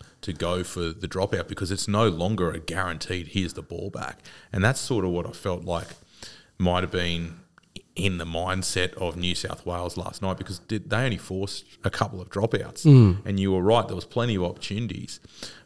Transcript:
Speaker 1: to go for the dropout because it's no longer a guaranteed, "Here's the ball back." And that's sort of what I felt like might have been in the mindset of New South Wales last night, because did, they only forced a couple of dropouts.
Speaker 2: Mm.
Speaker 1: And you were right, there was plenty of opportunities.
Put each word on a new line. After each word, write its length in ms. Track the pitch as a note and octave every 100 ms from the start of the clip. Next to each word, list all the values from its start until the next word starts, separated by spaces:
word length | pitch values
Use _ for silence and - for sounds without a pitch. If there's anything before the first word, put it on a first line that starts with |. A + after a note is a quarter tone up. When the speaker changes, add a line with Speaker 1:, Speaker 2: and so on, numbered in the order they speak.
| - _
Speaker 1:
to 120 | -
go 280 | D#2 E2+ F2+
for 260 | F2+ F2+ E2+
the 160 | E2 F2+
dropout 400 | F#2 G2 F#2+ -
because 240 | G#2 F2
it's 160 | F#2 -
no 200 | G#2 A2+
longer 420 | E2 F2+ G#2+ E2+
a 80 | D#2+
guaranteed, 680 | D#2 F#2+ F#2 D#2+ - F#2 D#2
"Here's 240 | G2+ F2
the 80 | -
ball 260 | D#2 - G2
back." 340 | - - - - - -
And 100 | G2
that's 160 | G#2 C3+
sort 240 | - A#2 F#2
of 60 |
what 140 | F2 E2
I 60 |
felt 320 | - G2+ F2
like 240 | F2 E2+ D2+ - _ - - - - -
might 220 | F2+ F2+
have 80 | F#2
been 460 | F2+ F2 E2+ E2+ E2 - _ _ - - -
in 220 | G2 F2+
the 80 | E2+
mindset 680 | E2 F2+ F#2+ F2+ F#2 F2+ -
of 200 | F2 F2
New 180 | F2 F2+
South 300 | F#2 F2 -
Wales 300 | F2 F2 F2+
last 240 | E2 -
night, 160 | F#2+ F#2
because 220 | F#2 F#2
did, 300 | - A2 -
they 80 | G#2+
only 200 | C3 F#2
forced 460 | - F#2+ G2 - - - G2
a 40 |
couple 320 | - G2+ F#2
of 80 | F2+
dropouts. 540 | G2 A2+ - - - D#3
Speaker 2:
Mm. 320 | C3+ G#2 F#2+ -
Speaker 1:
And 140 | G2
you 140 | G2
were 80 | F#2+
right, 260 | F#2+ A#2 G#2+
there 80 | F#2
was 100 | -
plenty 300 | A#2+ A#2+ G2+
of 80 |
opportunities. 760 | F2 - - G2+ A#2 - - - - - - -